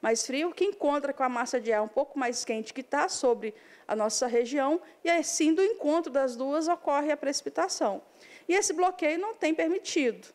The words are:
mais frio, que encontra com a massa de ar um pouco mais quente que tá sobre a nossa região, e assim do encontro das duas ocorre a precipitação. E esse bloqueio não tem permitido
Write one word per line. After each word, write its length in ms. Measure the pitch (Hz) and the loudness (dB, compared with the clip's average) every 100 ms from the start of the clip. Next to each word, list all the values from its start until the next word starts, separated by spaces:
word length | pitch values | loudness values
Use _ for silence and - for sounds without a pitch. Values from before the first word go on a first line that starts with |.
mais 240 | 220 226 - | 2 0 0
frio, 260 | 269 339 | -2 -2
que 120 | - | 0
encontra 480 | 381 403 294 285 285 | -2 0 0 0 -2
com 100 | 277 | -2
a 60 | 262 | -2
massa 320 | 247 240 262 | 0 -2 -2
de 120 | 220 | 0
ar 100 | 214 | 0
um 60 | 214 | 0
pouco 300 | 254 285 285 | -2 -2 -2
mais 260 | 247 233 | -4 -4
quente 300 | - 220 220 | -4 -6 -6
que 80 | - | -10
tá 260 | 254 277 370 | -4 0 0
sobre 460 | - 254 233 120 - - - - | 0 0 0 -2 -10 -20 -20 -6
a 80 | |
nossa 320 | 220 214 220 247 | -2 0 0 0
região, 540 | 233 233 285 269 330 - - | 2 2 0 2 0 -2 -6
e 40 | - | 0
assim 460 | 339 - - 311 | 2 0 2 2
do 80 | 320 | 4
encontro 480 | 381 466 294 320 330 | 2 2 2 0 2
das 240 | 262 269 | 0 0
duas 320 | 233 262 294 320 | -2 -2 0 0
ocorre 460 | 339 - 285 294 | 0 2 0 2
a 40 | 294 | 0
precipitação. 840 | 277 285 - - 359 - 247 190 - - - - - | -2 -4 -4 -2 -2 0 -2 -2 -10 -20 -20 -20 0
E 60 | |
esse 180 | 359 403 | 0 2
bloqueio 480 | 320 359 359 311 330 | 2 0 2 0 0
não 140 | 403 | -4
tem 200 | 453 311 | -2 0
permitido 760 | 320 330 370 - - 254 185 - | 2 0 0 -2 0 0 -2 -12